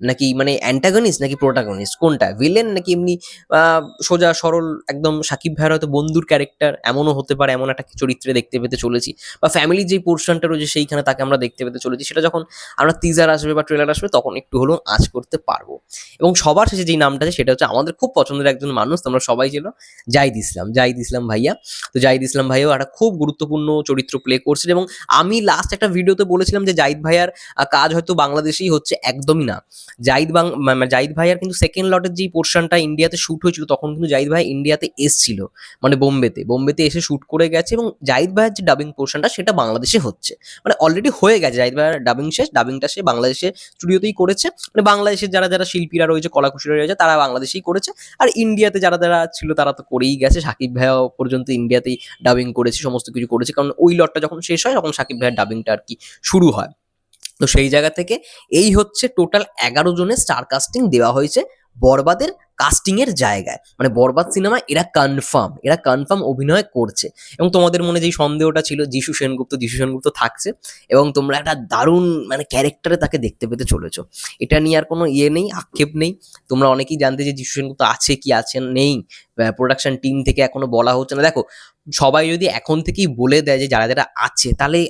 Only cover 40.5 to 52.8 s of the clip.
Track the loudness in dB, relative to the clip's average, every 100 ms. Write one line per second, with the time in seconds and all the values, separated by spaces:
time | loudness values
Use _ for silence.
40.5 | -6 -2 2 2 2 0 2 4 4 2
41.5 | 2 0 2 0 0 0 0 -2 -2 0
42.5 | 0 0 -2 -6 -2 -2 0 0 0 -4
43.5 | -6 -16 -8 0 0 0 0 0 0 -4
44.5 | -6 -6 0 2 4 2 0 -2 0 0
45.5 | 0 -2 -4 -2 0 2 2 0 0 0
46.5 | -2 -2 0 0 2 4 4 2 -2 -6
47.5 | -8 -4 -4 -4 -12 -10 0 0 2 0
48.5 | 2 2 2 0 2 2 2 0 -4 -4
49.5 | 0 0 -2 -4 -2 0 2 2 2 0
50.5 | -4 -4 0 2 2 0 -2 -4 -4 -2
51.5 | -2 2 0 0 -6 -10 -2 0 2 0
52.5 | 0 -2 -2